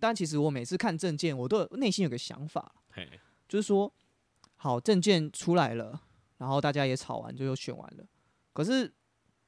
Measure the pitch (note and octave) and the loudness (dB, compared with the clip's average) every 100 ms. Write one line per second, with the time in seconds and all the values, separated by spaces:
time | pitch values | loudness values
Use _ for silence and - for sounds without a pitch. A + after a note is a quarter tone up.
0 | A3+ A3 E3 D3+ D3+ C#3 B2 F3+ A#3 D#3+ | 0 0 0 2 2 0 -4 -2 0 0
1 | F#3 D3 E3+ C3 B2 G#3+ E3+ B3+ B3 G3 | -2 0 -2 0 0 2 0 0 0 2
2 | E3+ B2 - A2+ D3+ - - _ _ - | 0 0 -8 -10 -6 -6 -8 _ _ -14
3 | D#2+ E2 _ _ - G3+ G#3 G3 G3+ _ | -14 -16 _ _ -4 -2 2 2 2 _
4 | _ _ _ _ _ _ C#3+ B2 E3 G3 | _ _ _ _ _ _ -2 -2 4 4
5 | G3+ F3+ D3+ - - F3 C3+ A2+ A2 C3+ | 6 4 2 -4 2 4 2 -2 -8 -12
6 | _ _ _ - C3 C#3 D3 C#3+ C3+ B2+ | _ _ _ -10 -2 0 2 2 0 0
7 | - A#2 A#2 B2+ C3+ C3 - - - - | -4 -8 -8 -6 -4 -4 -8 -12 -14 -20
8 | - _ _ _ _ - E3+ C4 A3 _ | -20 _ _ _ _ -6 0 0 0 _
9 | _ _ _ _ | _ _ _ _